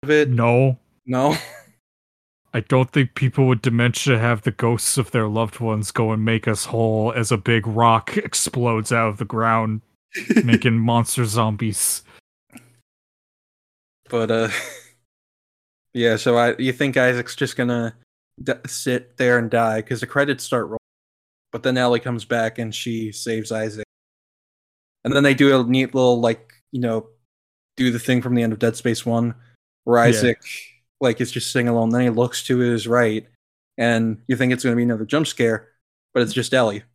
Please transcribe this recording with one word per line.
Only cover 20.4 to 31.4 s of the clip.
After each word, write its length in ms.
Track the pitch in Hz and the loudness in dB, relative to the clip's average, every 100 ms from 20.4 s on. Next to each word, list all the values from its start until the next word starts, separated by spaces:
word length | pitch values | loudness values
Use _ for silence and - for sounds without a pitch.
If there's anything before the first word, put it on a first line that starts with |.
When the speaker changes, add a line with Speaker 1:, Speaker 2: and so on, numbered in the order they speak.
Speaker 1:
start 220 | - 127 98 | -4 -4 -4
rolling. 120 | 110 _ _ _ _ _ _ _ | -10 _ _ _ _ _ _ _
But 120 | 117 | -6
then 140 | 131 127 | -2 0
Ellie 220 | 123 120 | 2 0
comes 260 | 127 120 - | -2 -8 -4
back 320 | 120 113 113 | -2 -2 -4
and 140 | 113 | -10
she 380 | 107 - 113 110 | -8 -8 -6 -8
saves 400 | 101 - 113 107 | -10 -6 -6 -6
Isaac. 340 | 110 110 107 104 _ _ _ _ _ _ _ _ _ _ _ | -6 -6 -8 -16 _ _ _ _ _ _ _ _ _ _ _
And 100 | 117 143 | -2 2
then 80 | |
they 100 | 143 | 4
do 260 | 135 139 131 | 6 6 4
a 40 | |
neat 320 | 120 131 131 135 | 4 0 0 2
little, 240 | 127 120 | 2 4
like, 340 | 117 113 _ _ _ | 2 -2 _ _ _
you 100 | 135 | -6
know, 260 | 120 113 107 _ _ _ _ _ _ - | -4 -4 -6 _ _ _ _ _ _ -2
do 140 | 127 | 0
the 80 | 120 | 0
thing 220 | - 123 | 0 0
from 140 | 123 120 | 2 0
the 80 | |
end 100 | 117 | 0
of 60 | 107 | 0
Dead 160 | 117 113 | -2 0
Space 300 | 123 113 - | -4 -2 -2
One, 280 | 117 117 117 _ _ _ _ - | -2 -2 -6 _ _ _ _ 2
where 120 | 120 | 4
Speaker 2:
Yeah. 120 | 117 | 6
Speaker 1:
Isaac, 320 | 110 120 113 - - - _ _ _ | 4 2 0 -6 -18 -18 _ _ _
like, 220 | 131 113 | -2 0
is 100 | 123 | -4
just 200 | - | -4